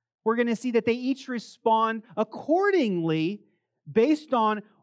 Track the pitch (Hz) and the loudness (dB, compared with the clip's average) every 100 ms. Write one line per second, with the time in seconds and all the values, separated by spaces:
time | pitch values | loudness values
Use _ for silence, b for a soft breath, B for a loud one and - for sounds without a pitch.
0 | _ _ 214 233 240 226 254 226 233 233 | _ _ -2 0 0 -2 -2 -2 0 -2
1 | 254 262 - 240 - - 233 220 226 226 | -2 -6 -6 -10 -10 -6 0 2 2 -2
2 | - B 214 - - 330 403 381 240 180 | -6 B -4 -4 0 2 2 2 2 0
3 | 165 160 160 208 _ _ _ _ - 147 | 0 0 -2 -4 _ _ _ _ -4 2
4 | 254 302 - 247 214 214 - b | 2 2 0 0 0 -2 -8 b